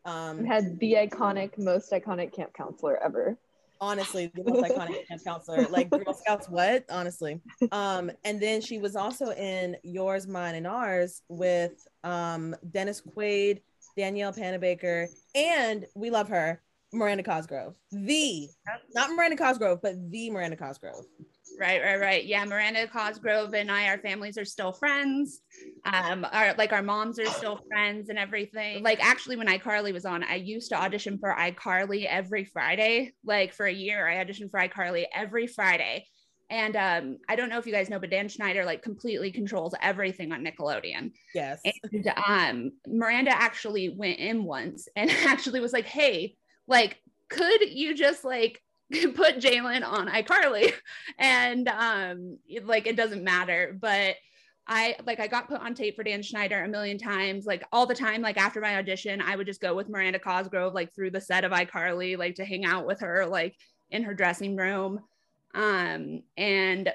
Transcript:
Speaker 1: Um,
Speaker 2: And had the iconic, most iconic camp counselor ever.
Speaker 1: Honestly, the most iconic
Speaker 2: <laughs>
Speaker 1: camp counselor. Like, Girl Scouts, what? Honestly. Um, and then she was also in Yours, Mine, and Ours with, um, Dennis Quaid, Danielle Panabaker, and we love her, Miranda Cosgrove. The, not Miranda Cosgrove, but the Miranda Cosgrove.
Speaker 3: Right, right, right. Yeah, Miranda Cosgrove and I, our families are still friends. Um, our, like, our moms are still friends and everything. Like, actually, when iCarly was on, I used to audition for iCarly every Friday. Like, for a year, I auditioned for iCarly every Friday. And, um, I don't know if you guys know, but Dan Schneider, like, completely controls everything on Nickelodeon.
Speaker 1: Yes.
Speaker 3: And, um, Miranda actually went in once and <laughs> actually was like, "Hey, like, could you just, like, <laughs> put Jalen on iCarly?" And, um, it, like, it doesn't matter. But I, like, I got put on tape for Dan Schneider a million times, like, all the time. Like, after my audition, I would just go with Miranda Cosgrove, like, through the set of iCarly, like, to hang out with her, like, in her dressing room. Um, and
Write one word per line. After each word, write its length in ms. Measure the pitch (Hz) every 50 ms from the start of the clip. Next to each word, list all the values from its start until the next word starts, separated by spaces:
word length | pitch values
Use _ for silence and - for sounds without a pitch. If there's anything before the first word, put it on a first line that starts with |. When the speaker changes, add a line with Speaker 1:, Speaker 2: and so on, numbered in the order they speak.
| -
Speaker 1:
Um, 340 | 175 170 160 165 160 156 165
Speaker 2:
And 80 | 226 233
had 320 | 226 214 202 180 170 -
the 140 | 233 220 220
iconic, 640 | 214 208 208 - - 214 202 196 196 190 196 - -
most 340 | 196 185 180 196 - -
iconic 400 | 202 185 - 214 185 175 175 - -
camp 200 | - 160 - -
counselor 500 | - 143 - - - - 147 135 - -
ever. 340 | 170 - 120 101 - 233 - _ _ _ _ _ _ _ -
Speaker 1:
Honestly, 500 | 196 202 208 202 196 - - 185 175 170 -
the 160 | 175 180 233
most 220 | 247 247 175 170
iconic 340 | 254 202 175 170 175 - - -
Speaker 2:
<laughs> 20 |
Speaker 1:
camp 120 | 170 160 -
counselor. 420 | 180 170 165 - - 160 262 247 -
Like, 220 | 180 175 - 180
Girl 240 | 277 294 294 294 285
Scouts, 340 | - - 214 208 202 202 185
what? 380 | 175 175 180 202 240 262 254 -
Honestly. 520 | 170 180 175 175 175 - 165 151 151 170 - - - - 247 226 196
Um, 380 | 208 202 196 190 185 175 170 - - -
and 160 | 208 208 208
then 220 | 208 214 220 214
she 160 | 214 - 233 214
was 180 | 202 202 196
also 360 | 208 196 214 247 - 277 240
in 440 | - - 196 190 185 185 185 180 180 - -
Yours, 420 | 175 175 190 190 190 190 196 190
Mine, 300 | 190 190 180 175 170 165
and 120 | 160 165 175
Ours 540 | 208 247 247 208 185 180 175 180 - - - -
with, 580 | 175 170 185 180 180 175 175 175 - - _ _ _ _ -
um, 500 | 175 175 175 170 170 165 165 160 165 165 - - 170
Dennis 300 | - 196 196 202 202 -
Quaid, 580 | - - - 214 208 208 208 202 202 202 202 196 - _ _ _ - - _ 202
Danielle 340 | 196 190 196 202 202 202
Panabaker, 760 | 190 226 214 185 185 180 185 180 180 175 - 175 170 170 170 170 - _ _ _ -
and 500 | 277 302 330 339 302 247 226 220 208 180 - -
we 140 | 202 214 233
love 200 | 233 214 208 196
her, 320 | 214 175 160 160 165 - _ _ _ _ _ _ -
Miranda 300 | 226 214 208 202 196 185
Cosgrove. 520 | 220 175 160 160 160 143 135 101 - 180 _ _ _
The, 560 | 202 202 196 208 294 311 302 277 190 156 147 139 - _ - 202 220 233 - - -
not 160 | 240 269 277
Miranda 260 | 330 339 339 330 320
Cosgrove, 460 | 285 285 262 254 226 214 190 180 175
but 140 | - 202 185 180 180 170
the 180 | 175 226 233 226
Miranda 260 | 214 190 175 165 160
Cosgrove. 480 | 151 165 135 139 - - - - - - - _ - - - _ _ _ - - -
Speaker 3:
Right, 220 | 190 180 190 165
right, 180 | 135 196 196 196
right. 240 | 196 196 190 170 -
Yeah, 220 | 190 208 202 202
Miranda 420 | 208 202 208 214 214 226 220 226 220
Cosgrove 680 | - 233 214 208 214 214 214 226 214 220 214 202 220
and 160 | 208 202 202
I, 160 | 202 202 208 196
our 100 | 196 196
families 400 | 208 208 190 208 202 208 202 220
are 80 | 202
still 260 | 202 - - 196 185
friends. 680 | 185 - 285 294 277 285 285 277 269 277 285 277 - - _ _ - - - - - - -
Um, 400 | 196 190 185 180 170 185 185 175 -
our, 220 | - 214 220 202 175
like, 160 | - 220 214
our 120 | 220 202 196
moms 360 | 202 208 214 214 226 233 233
are 60 | 220
still 340 | 220 - - 226 208 208 202 - -
friends 420 | 214 208 208 208 208 214 208 214
and 100 | 214 214
everything. 640 | 196 196 214 214 202 208 - 220 214 208 208 202 208
Like, 200 | 226 220 - -
actually, 340 | 226 254 262 - 254 254 226
when 100 | 226 202
iCarly 440 | 185 190 - 233 208 208 208 208
was 140 | 190 180 190
on, 180 | 190 175 170 175
I 120 | - 170
used 340 | 185 185 196 214 226 233 -
to 60 | 214 156
audition 380 | 180 190 196 208 - 214 202 196
for 160 | 208 196 -
iCarly 720 | - 170 180 175 - - 208 180 185 196 196 196 208 202 -
every 380 | - 190 190 185 208 208 196
Friday. 680 | - - 170 127 143 175 202 214 220 233 233 269 247 - _ -
Like, 280 | - 208 208 190 190 -
for 120 | - 208
a 80 | 196 180
year, 340 | 196 190 202 208 208 175 165
I 160 | 170 185 185
auditioned 280 | 180 196 202 214 196
for 80 | - 196
iCarly 460 | 180 180 185 202 185 175 180 170 175 - -
every 340 | 180 214 202 208 233 233 240
Friday. 580 | - - 202 185 175 165 135 101 117 180 - _ _ _ _ _ _ _ _ -
And, 260 | 214 226 214 214 214
um, 420 | 208 190 190 175 170 131 131 131 - - -
I 80 | 214
don't 140 | 233 247 233
know 80 | 226 240
if 60 | 233
you 80 | 233 208
guys 160 | 202 190 202
know, 100 | 208 190
but 120 | 190 175
Dan 180 | 190 190 202 208
Schneider, 360 | - - 208 196 185 196 180
like, 160 | 175 160 - -
completely 480 | 226 202 - - 240 214 - 185 196
controls 420 | 185 240 202 196 214 190 160 175 185 -
everything 500 | - 190 196 185 202 185 185 185 175 156
on 140 | 165 127 139
Nickelodeon. 680 | 160 - - 156 147 139 107 - 87 67 87 - - - _ _ - -
Speaker 1:
Yes. 260 | 175 143 135 143 - - 196 214 - - 214
Speaker 3:
And, 220 | 208 214 185 208 - - 202 202
um, 440 | 208 190 170 139 117 120 117 135 - _ - -
Miranda 440 | 220 226 226 226 233 247 262 277
actually 580 | 247 190 233 226 - - - 220 208 202 185 175
went 300 | - 196 208 180 165 -
in 240 | 147 202 226 226 202
once 440 | 170 143 127 117 180 - - - - -
and 140 | 208 208 330
<laughs> 160 | - - -
actually 340 | 285 277 - - 269 233 254
was 140 | 233 240 247
like, 120 | 240 220
"Hey, 500 | - - 285 294 269 208 165 175 208 - _ _ _ _ _ _
like, 320 | - 254 240 226 196 - - _ _ _ _ _ -
could 400 | - - - 349 403 440 415 240
you 240 | - 262 302 302 311
just, 300 | 285 277 285 339 - -
like, 380 | 262 254 240 226 233 - - _ _ _
<laughs> 160 | _ _ -
put 480 | 277 320 339 285 247 302 392 - 311 254
Jalen 460 | 240 262 240 240 240 247 240 254 233
on 220 | 117 185 214 226 208
iCarly?" 640 | 185 220 214 - 359 392 339 285 233 208 226 - - - - - - - - - - -
And, 480 | - 262 254 247 247 247 240 247 247 247
um, 680 | 214 214 233 226 214 196 190 180 180 180 180 180 175 - _ -
it, 180 | 185 226 196
like, 220 | 214 226 220 - 220
it 80 | 233
doesn't 280 | 220 226 220 208 202 175
matter. 540 | 190 180 180 180 180 175 170 180 156 190 190
But 360 | 226 220 196 196 202 190 - - - _ _ _ _ _ _ _ _
I, 300 | - - 220 226 233 226 - 233
like, 140 | 240 226 226
I 80 | 214 214
got 220 | 240 240 240 247
put 100 | 285 240
on 140 | 202 233 240
tape 240 | - 226 214 208 -
for 60 | 214
Dan 180 | 214 208 202 208
Schneider 400 | - - 214 202 190 208 196 170
a 60 | 196
million 280 | 214 208 208 202 202 202
times, 480 | 220 214 202 190 196 196 190 202 196
like, 200 | 208 190 180 - - -
all 120 | 233 247
the 100 | 240 247
time. 260 | 247 269 214 214 226
Like, 160 | 233 220 202 208
after 240 | 196 208 - 220
my 160 | 214 214 202 196
audition, 440 | 196 190 190 190 - 208 196 202
I 140 | - - 196
would 100 | 190 196
just 140 | 196 196 -
go 160 | 202 180 170
with 140 | 190 208 214
Miranda 300 | 214 196 190 185 185 190
Cosgrove, 540 | 185 196 180 185 196 190 196 185 180 185 185
like, 200 | 190 170 175 -
through 160 | - 190 190
the 80 | 180 190
set 240 | 196 - 180 185 190
of 80 | 180
iCarly, 640 | 185 175 180 180 - 185 165 180 175 180 180 185 185 180
like, 180 | 175 180 180
to 100 | 185 190
hang 180 | 202 190 185 196
out 220 | 170 175 175 147
with 160 | 165 196 196
her, 240 | 208 175 170 185 190
like, 320 | 165 190 175 165 190 - _ _ _ _ _ _ _
in 140 | - 214 233
her 100 | 208 202
dressing 420 | 185 190 175 180 - 202 196 196
room. 460 | 190 185 190 202 190 190 190 196 208 - _ _ _ _ _ _ _ _ _ -
Um, 680 | - 214 214 196 185 175 170 160 160 156 - 156 160 - _ _ -
and 560 | 196 208 196 190 190 190 185 185 190 185 -